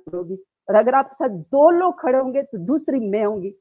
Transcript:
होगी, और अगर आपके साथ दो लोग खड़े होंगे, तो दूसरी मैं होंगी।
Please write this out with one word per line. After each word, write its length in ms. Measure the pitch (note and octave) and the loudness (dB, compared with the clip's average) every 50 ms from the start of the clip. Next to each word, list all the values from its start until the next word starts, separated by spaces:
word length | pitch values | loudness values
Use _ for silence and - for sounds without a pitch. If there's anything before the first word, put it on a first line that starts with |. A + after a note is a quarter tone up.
| - D#3 F3+ | -14 -12 -10
होगी, 200 | F3+ F3+ E3 F#3+ F#3+ - _ _ _ _ - | -10 -10 -10 -12 -14 -14 _ _ _ _ 0
और 60 | G3 | 2
अगर 200 | G#3+ A#3 B3 C4 | 2 4 4 2
आपके 200 | C4+ C4+ C#4 - | 2 0 -2 -4
साथ 140 | - E4 B3 | -6 -6 -6
दो 420 | G3+ E3+ D#3 - - C#4 D4 E4+ | -6 -8 -8 -2 2 6 6 6
लोग 300 | F4 F4 F#4 F4+ F4 F4 | 6 4 2 0 -2 -2
खड़े 180 | - C#4 B3+ C4 | -2 0 0 0
होंगे, 240 | C4 C4 B3 C#4 C#4 | 0 -2 -2 -4 -6
तो 160 | C#4 - G3 | -6 -8 -8
दूसरी 420 | E3+ G3 C#4+ D#4 D4+ - C4+ C4+ | -4 -4 -4 -2 -2 -2 -4 -2
मैं 240 | A3+ G3+ G3 G#3+ G#3+ | -2 -2 -2 -2 -2
होंगी। 260 | G#3 G#3+ G3+ F3 G3+ G3+ _ | -2 -4 -6 -8 -10 -12 _